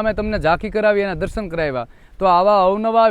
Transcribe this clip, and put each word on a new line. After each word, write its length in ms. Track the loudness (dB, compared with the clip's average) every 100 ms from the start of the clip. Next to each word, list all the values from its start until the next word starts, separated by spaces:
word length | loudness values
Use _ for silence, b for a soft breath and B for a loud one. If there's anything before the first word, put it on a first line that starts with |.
અમે 140 | 0
તમને 280 | -2 -4 -2
ઝાંખી 320 | 0 0 -2
કરાવી, 320 | -2 0 0 -2
એના 160 | -4
દર્શન 260 | -6 -6 -8
કરાવ્યા. 320 | -4 -4 -4 -8 b b b
તો 80 | 2
આવા 340 | 4 4 4 2
અવનવા 420 | 2 0 2 2